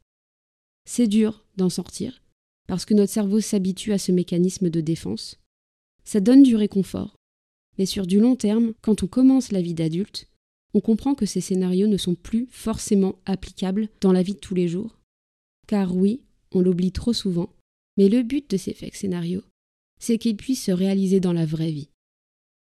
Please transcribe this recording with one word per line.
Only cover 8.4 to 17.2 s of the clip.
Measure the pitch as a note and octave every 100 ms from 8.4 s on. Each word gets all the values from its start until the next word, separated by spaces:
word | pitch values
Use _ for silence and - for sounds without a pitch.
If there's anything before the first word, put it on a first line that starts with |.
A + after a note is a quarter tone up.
| G#3 A3 A3+ -
quand | - G#3
on | F3+
commence | B3+ C4 C4 B3
la | G3
vie | F3
d'adulte, | E3 D#3+ E3 G3+ - - _ _ _ _
on | G#3
comprend | A3+ A3 C4+
que | C#4 G3+
ces | F#3
scénarios | - F#3 F#3 F#3 G#3+
ne | F#3+
sont | F#3
plus | E3+ - A3+ B3
forcément | - A3+ G#3+ - G3+ F#3+ - -
applicables | F#3 - - F#3+ G3 G#3+ _
dans | F#3+
la | F#3
vie | F#3
de | G3
tous | -
les | F#3 F3
jours. | F3 A3+ - _ _ _ _ _ _ -
Car | G#3 F#3
oui, | F3+ G3 B3 _ _ _
on | F#3+
l'oublie | F3+ F3 F3+
trop | - A#3+
souvent, | A3+